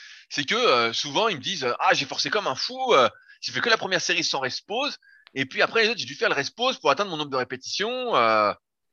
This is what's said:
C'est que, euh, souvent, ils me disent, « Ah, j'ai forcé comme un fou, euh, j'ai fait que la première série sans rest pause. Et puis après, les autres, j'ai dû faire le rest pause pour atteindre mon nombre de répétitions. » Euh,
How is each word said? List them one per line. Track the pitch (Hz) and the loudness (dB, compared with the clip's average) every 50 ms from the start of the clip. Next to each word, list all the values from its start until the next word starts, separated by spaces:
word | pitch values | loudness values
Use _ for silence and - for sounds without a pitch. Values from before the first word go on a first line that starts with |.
| - - - - - - | -20 -20 -20 -20 -18 -10
C'est | - 147 143 | -6 -6 -2
que, | 135 190 | -2 0
euh, | 233 254 196 139 120 117 113 | 2 4 4 4 4 4 2
souvent, | 113 - - 151 139 170 214 226 | 0 -2 -4 -2 0 0 0 0
ils | 190 135 | 0 -2
me | |
disent, « | - 156 190 165 131 123 117 - | -6 -6 -6 -2 -2 -2 -2 0
Ah, | 156 185 185 | 2 2 2
j'ai | 143 139 | 2 0
forcé | - 135 - - 147 | -4 -4 -4 -4 -2
comme | - 214 196 156 | -2 -2 -2 -2
un | 131 | -4
fou, | - - - 247 262 262 254 202 | -4 -6 -8 -6 -4 0 4 6
euh, | 143 123 107 - - _ - - - | 6 6 4 2 -2 _ -20 -20 -12
j'ai | - - | -12 -8
fait | 120 127 | -4 -2
que | - 240 | 0 2
la | 226 214 | 2 2
première | 220 196 185 165 | 0 0 -2 -2
série | - - 175 175 160 | 0 0 -2 -2 -2
sans | - - 139 | -2 -2 -2
rest | 131 127 - - - | -4 -4 -6 -6 -8
pause. | - 196 240 285 277 - - _ _ - _ _ - - | -6 -4 -4 -4 -4 -6 -10 _ _ -20 _ _ -12 -6
Et | 131 135 | -6 -6
puis | 135 - 208 | -4 0 0
après, | 180 - - 226 220 | 0 2 2 2 2
les | 214 | 0
autres, | 240 180 | 0 -4
j'ai | 131 | -8
dû | 113 143 | -10 -6
faire | - 226 208 | -2 0 0
le | 160 | 0
rest | 139 135 - - | 0 -2 -4 -4
pause | - 240 254 254 - | -2 -2 -2 -2 0
pour | - 151 | 2 2
atteindre | 139 135 208 196 | 2 2 0 -4
mon | 170 151 | -2 -6
nombre | 151 143 | -6 -4
de | 135 131 | -2 -4
répétitions. » | 123 120 131 127 - - - - 190 226 247 254 254 240 196 | -4 -4 -6 -12 -10 -8 -6 -4 -4 -4 -4 -4 -4 0 2
Euh, | 135 117 113 110 107 107 104 92 - _ _ _ _ _ _ | 2 4 4 4 4 4 2 0 -2 _ _ _ _ _ _